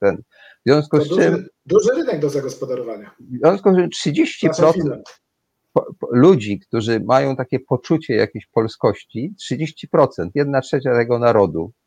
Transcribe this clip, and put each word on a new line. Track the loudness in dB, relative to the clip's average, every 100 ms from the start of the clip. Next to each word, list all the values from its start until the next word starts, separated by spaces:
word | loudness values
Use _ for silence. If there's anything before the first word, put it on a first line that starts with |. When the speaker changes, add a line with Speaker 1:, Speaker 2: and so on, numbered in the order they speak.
Speaker 1:
ten, | -2 -2
w | -6 _ -20 _ 0
związku | 2 2 0
Speaker 2:
To |
Speaker 1:
z | 0
Speaker 2:
duży, | 2
Speaker 1:
czym | 2 0 -6 _ -2
Speaker 2:
duży | 2 2
rynek | 0 -2 -4
do | -4
zagospodarowania. | -4 -6 -8 -8 -8 -8 -12 -16 -20
Speaker 1:
w | -14 0
związku | 2 4 4
z | 4
czym | 2
trzydzieści | -2 -2 0 0 0 -2
procent | 2
Speaker 2:
Zwłaszcza | 2 2
Finland. | -2 -6 -12 -20 _ _ _ _ _
Speaker 1:
po, | -4 -4 -6
po, | -2
ludzi, | 4 6 6 2 -6
którzy | -6 -4 -2 -2
mają | 0 0 0 -4
takie | -4 -6
poczucie | -2 -4 -2 -4 0
jakiejś | -2 -2 -4 -6
polskości, | -2 -2 -2 -2 -2 -6 -10 -10 -10
trzydzieści | -10 -6 -6 -10 -2
procent, | 2 2 0 -6
jedna | -2 -2 -2
trzecia | -2 -4 0
tego | 0 0 0
narodu, | 2 4 2 0 -8 -12